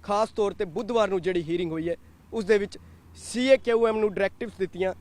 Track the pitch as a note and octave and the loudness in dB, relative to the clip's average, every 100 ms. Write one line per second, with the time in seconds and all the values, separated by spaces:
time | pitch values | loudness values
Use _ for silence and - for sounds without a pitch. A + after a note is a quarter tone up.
0 | - G3+ A3 - G3+ G3 G3 D#3+ A3 A#3 | -2 0 0 0 -2 -2 -6 -4 -2 0
1 | G3+ F#3+ E3+ F3+ D#3 E3+ E3+ D#3+ E3+ E3+ | 2 0 0 -2 -2 -2 -2 -4 -6 -8
2 | - - - A3+ F#3+ G#3 G3+ - - - | -12 -20 -10 -6 2 2 2 -8 -20 -20
3 | - - - A#3 B3+ C4 A#3 A#3 A#3 A3 | -20 -18 -8 -2 4 4 6 2 4 2
4 | G#3+ F#3+ G3 - A#3 - F#3+ F3 F#3 F3+ | 0 0 -4 -4 -12 -4 -6 -2 -4 -4